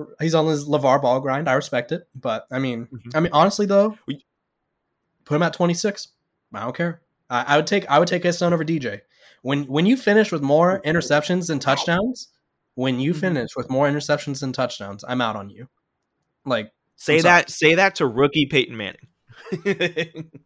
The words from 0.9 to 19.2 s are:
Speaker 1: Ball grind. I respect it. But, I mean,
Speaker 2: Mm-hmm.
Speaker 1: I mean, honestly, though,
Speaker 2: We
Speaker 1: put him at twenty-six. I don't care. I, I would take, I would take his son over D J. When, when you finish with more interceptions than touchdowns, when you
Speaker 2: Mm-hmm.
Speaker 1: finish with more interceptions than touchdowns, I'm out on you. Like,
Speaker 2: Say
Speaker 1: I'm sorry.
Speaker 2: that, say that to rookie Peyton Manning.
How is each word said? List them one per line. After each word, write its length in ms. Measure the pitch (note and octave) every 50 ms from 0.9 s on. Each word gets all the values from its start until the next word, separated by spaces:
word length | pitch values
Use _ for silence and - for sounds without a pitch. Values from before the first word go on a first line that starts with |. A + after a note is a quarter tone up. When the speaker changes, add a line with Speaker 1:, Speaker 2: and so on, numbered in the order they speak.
| C3 C3+
Speaker 1:
Ball 200 | C3+ B2 B2 C3
grind. 280 | C3+ C#3 C3 C#3 D#3 C#3
I 60 | B2+
respect 360 | C#3+ C#3+ - - B2 A#2 -
it. 160 | D#3+ F3 - _ -
But, 320 | B2+ - B2+ A2 A2 - - C3
I 60 | C3
mean, 280 | C3+ C3 A#2+ A2+ A#2+ - C3+
Speaker 2:
Mm-hmm. 160 | A#2 - A#2+ B2+
Speaker 1:
I 60 | D#3
mean, 100 | E3+ E3+ D3
honestly, 320 | D3+ E3+ G3+ - - G#3
though, 320 | F#3+ G3 G3 G3+ A3 G#3+ - _
Speaker 2:
We 180 | - C#3 - _ _ _ _ _ _ _ _ _ _ _ _ _ _ _ _ _ _ _ _ _
Speaker 1:
put 100 | - D3
him 60 | D3+ E3+
at 120 | E3 -
twenty-six. 540 | - F3 F3 E3+ E3+ - G#3 G3 - - - _ _ _ _ _ _ _ _ -
I 60 | G2+
don't 160 | A2 B2 C3+
care. 240 | - E3+ F3 E3+ - _ _ _ _ _ -
I, 140 | B2 A#2+ B2 C#3
I 80 | D3
would 100 | D3+ D#3+
take, 220 | - G3+ G3 - -
I 80 | C#3 D3+
would 80 | F3
take 160 | F3 F#3 F3 F3
his 140 | F3 E3+ -
son 140 | F3+ F3 F3
over 100 | D#3+ D#3
D 160 | D#3 E3 D#3
J. 220 | B2+ A2+ G2+ G2 - _ _ _ _ _ _ _ -
When, 220 | B2+ C#3+ C#3+ C#3+
when 220 | B2+ C3+ D#3 F3
you 100 | G#3 C4
finish 340 | B3+ - G#3 G#3 A3 G#3+ -
with 120 | F3 D3+ C#3+
more 380 | C3+ C#3+ D#3 F3 F3+ F#3+ F#3+ -
interceptions 600 | D3+ D#3+ E3+ D#3+ - D3 D3+ D3 - F3+ F#3 F3 E3
than 100 | D#3+ C3+
touchdowns, 680 | - C3+ C#3 C#3 - E3+ E3+ F#3 G#3+ B3+ B3 - - _ _ _ _ _ _ _ _ _ -
when 260 | B2 B2+ C3 B2+ B2
you 120 | C3+ D3+ F3
Speaker 2:
Mm-hmm. 80 | D#3+
Speaker 1:
finish 360 | F#3+ F#3 E3+ C3+ A#2 G#2+ -
with 140 | C3+ A#2 -
more 180 | C3 C3 D3 C#3+
interceptions 520 | C#3+ D3 C#3+ - D3 C#3 - D3 C3+ C3+
than 120 | C#3+ C3 B2
touchdowns, 500 | - B2+ A#2 - - G#2 G2 G2 G#2 - -
I'm 140 | B2+ B2+ A#2+
out 120 | A2 G#2+
on 140 | G#2 G2 G2+
you. 160 | - G2+ B2+ - _ _ _ _ _ _ _ _ _ _ _ _ _ _ -
Like, 280 | C3+ B2 A2 G#2+ - _ _ _ _ _
Speaker 2:
Say 180 | - - - D3+
Speaker 1:
I'm 60 | E3 D#3+
sorry. 180 | F3 F3 F3
Speaker 2:
that, 100 | - -
say 240 | - - D#3 D#3 E3
that 180 | F3 G3 G3 -
to 100 | - E3
rookie 400 | B2+ G#2+ B2 C#3+ C#3+ C#3+ D#3 C#3+
Peyton 300 | C#3 D3 C#3 B2 - B2
Manning. 320 | A2 G2+ F#2 - - _ - _ _